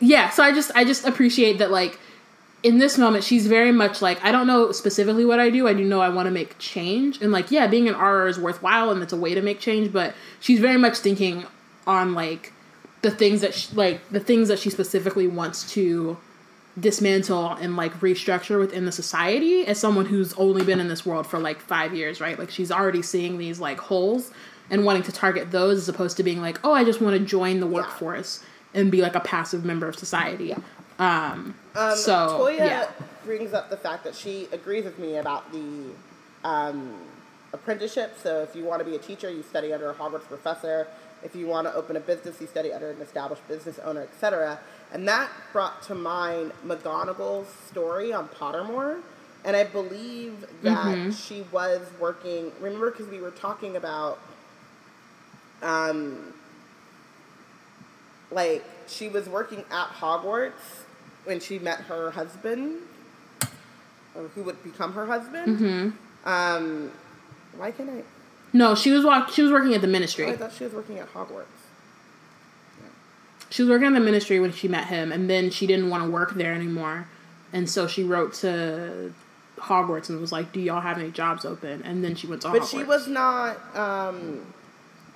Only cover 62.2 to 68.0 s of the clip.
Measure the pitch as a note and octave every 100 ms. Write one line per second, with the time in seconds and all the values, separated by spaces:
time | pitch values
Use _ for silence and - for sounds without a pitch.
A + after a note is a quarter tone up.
62.2 | E3 - A3 A#3+ C#4+ E4 F4 - - -
63.2 | - - - - - - - _ _ E3+
64.2 | D#3+ G3+ F#3 - E3+ - F3 G3 G#3+ A#3+
65.2 | A#3 D#4+ E4+ G#3+ G#3 F3+ G3 G#3+ - -
66.2 | - F3+ F3 E3+ D#3+ D#3 D3 - - -
67.2 | - - - E3 G3+ A#3 C4+ B3